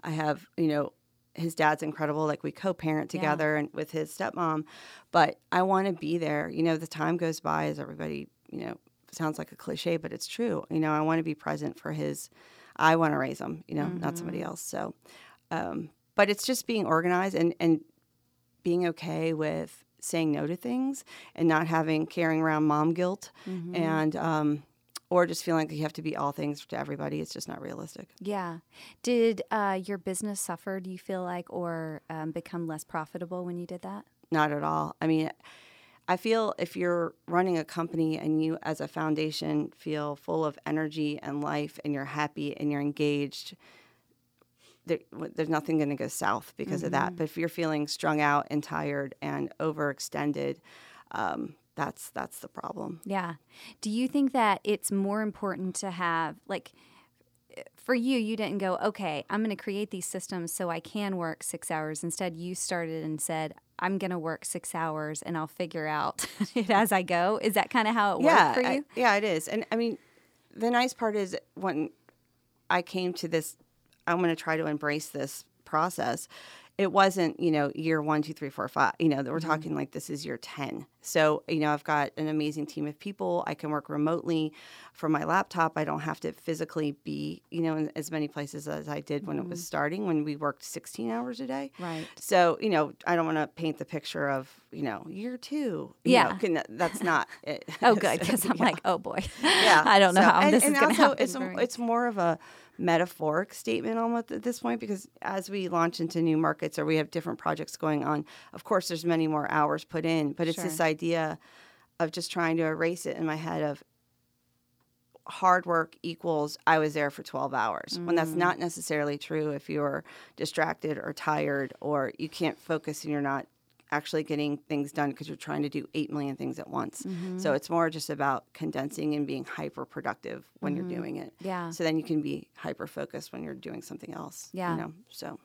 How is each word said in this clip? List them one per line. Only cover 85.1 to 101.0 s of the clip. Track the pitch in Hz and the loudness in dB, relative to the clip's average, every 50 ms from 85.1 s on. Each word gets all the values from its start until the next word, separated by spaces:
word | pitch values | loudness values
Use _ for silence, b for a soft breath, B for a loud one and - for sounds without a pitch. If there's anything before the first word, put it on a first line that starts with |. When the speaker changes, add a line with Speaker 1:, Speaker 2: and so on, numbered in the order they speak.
Speaker 1:
my | 156 143 - | 2 2 2
laptop. | 156 165 190 196 - - 180 165 160 - | 2 2 2 0 0 0 0 0 2 2
I | 156 156 | -2 -2
don't | 151 151 156 | -2 -2 -4
have | 147 160 156 - | -4 -6 -6 -4
to | - 156 | -6 -8
physically | 151 - - - 160 151 165 151 - 160 156 147 143 _ _ | -8 -6 -6 -6 -4 -4 -4 -6 -4 -2 -2 -2 -4 _ _
be, | 156 147 143 147 151 165 180 _ _ | -8 -6 -6 -6 -6 -8 -10 _ _
you | - 165 | -4 -2
know, | 165 160 156 | 0 0 0
in | 156 156 151 - | 0 -2 -2 -4
as | - 147 160 | -6 -8 -4
many | 165 156 151 | -4 -4 -4
places | 147 - 147 147 143 - 151 143 | -4 -4 -6 -8 -8 -8 -10 -6
as | 151 151 151 151 151 | -6 -6 -6 -4 -6
I | 147 151 | -6 -6
did | 147 - 151 143 - | -4 -4 -4 -4 -2
when | 180 151 143 | -4 -4 -4
it | - | -4
was | 180 170 170 | -6 -8 -10
Speaker 2:
Mm-hmm. | 175 | -8
Speaker 1:
starting, | - - 165 147 147 165 190 208 | -4 -2 0 0 0 -2 -2 -2
when | 185 165 151 147 | 0 0 0 0
we | 151 147 | -2 -4
worked | 143 151 143 139 _ - | -2 -2 -4 -4 _ -12
sixteen | - - - - - - - 226 233 | -12 -12 -12 -12 -12 -10 -6 -4 -4
hours | 226 233 240 247 247 226 | -4 -4 -4 -6 -8 -8
a | 269 | -6
day. | 247 262 277 277 269 _ - | -6 -6 -6 -6 -8 _ -10
Speaker 2:
Right. | 180 175 165 160 160 B B B | -8 -8 -6 -8 -8 B B B
Speaker 1:
So, | - - 202 180 175 170 156 - | -2 4 6 8 8 8 6 4
you | - 220 | 2 2
know, | 185 156 151 143 - _ - | 4 4 2 2 -2 _ -2
I | - 175 | 0 2
don't | 170 165 | 2 2
wanna | 160 160 156 151 | 2 2 0 0
paint | - _ - 165 160 151 - | -2 _ -4 -4 -4 -2 -4
the | 156 | -8
picture | - - 151 - - - 156 147 139 | -8 -8 -8 -6 -6 -4 -2 -2 0
of, | 135 135 131 - - - _ _ | -2 -2 -4 -8 -18 -20 _ _
you | - 156 | -8 -4
know, | 143 131 107 98 - 160 | -4 -4 -4 -6 -8 -10
year | 175 190 214 247 254 | -10 -8 -8 -8 -8
two. | 247 - - 285 302 285 240 175 156 139 - - _ _ | -10 -10 -6 -4 -2 -2 -2 -2 -4 -6 -8 -12 _ _
You | 233 | 6
Speaker 2:
Yeah. | 254 240 180 107 | 8 8 8 6
Speaker 1:
know, | 85 185 | 2 0
can, | 220 196 165 151 - - | 2 2 2 2 0 -2
that's | 110 117 175 165 - - - | -2 0 0 0 0 0 0
not | 175 160 160 - B B B - | 2 2 2 2 B B B -8
it. | - 147 - - - 160 | -8 -8 -8 -8 -12 -6
<laughs> | - | 6
Speaker 2:
Oh, | - 247 220 | 6 6 8
good, | 208 202 165 120 170 - | 8 4 2 2 2 2
Speaker 1:
So, | 170 | 2
Speaker 2:
'cause | 220 - - | 2 2 2
I'm | - 247 | 0 2
Speaker 1:
yeah. | 160 - | 4 4
Speaker 2:
like, | 233 160 - - | 2 2 2 0
"Oh, | - 185 - | 0 0 0
boy." | - - - - 190 - | -2 -4 -4 -4 -4 -6
<laughs> | - - | -8 0
Speaker 1:
Yeah. | 240 320 392 381 381 226 185 151 156 | 2 4 6 6 8 10 10 10 10
Speaker 2:
I | - 214 196 | 10 10 10
don't | 196 185 175 | 10 10 10
know | 202 | 8
Speaker 1:
So, | 190 - | 8 10
Speaker 2:
how | 170 170 | 10 8
Speaker 1:
and, | 262 294 | 8 8
Speaker 2:
this | 302 254 - | 8 8 6
Speaker 1:
and | 285 294 | 6 6
Speaker 2:
is | 277 | 6
gonna | 277 302 - | 6 6 8
Speaker 1:
also | 226 | 8